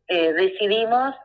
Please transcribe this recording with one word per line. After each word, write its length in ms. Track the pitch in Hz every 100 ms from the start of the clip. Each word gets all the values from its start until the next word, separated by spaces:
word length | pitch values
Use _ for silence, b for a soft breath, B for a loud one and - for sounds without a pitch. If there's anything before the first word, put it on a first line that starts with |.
| -
eh, 240 | 180 160
decidimos, 800 | 160 190 - 208 220 226 240 269 262